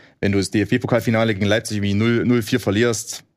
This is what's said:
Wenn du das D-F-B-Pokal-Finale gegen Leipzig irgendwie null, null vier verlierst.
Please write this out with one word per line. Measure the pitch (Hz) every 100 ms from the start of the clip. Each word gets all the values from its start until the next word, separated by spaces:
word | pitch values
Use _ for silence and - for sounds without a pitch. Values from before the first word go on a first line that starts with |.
| - _
Wenn | 98
du | 98
das | 95
D-F-B-Pokal-Finale | 110 98 127 - 143 135 113 113
gegen | 98 101
Leipzig | 110 - 107
irgendwie | 101
null, | 101 113 117
null | 95 123
vier | 107 127
verlierst. | - 101 120 110 - - -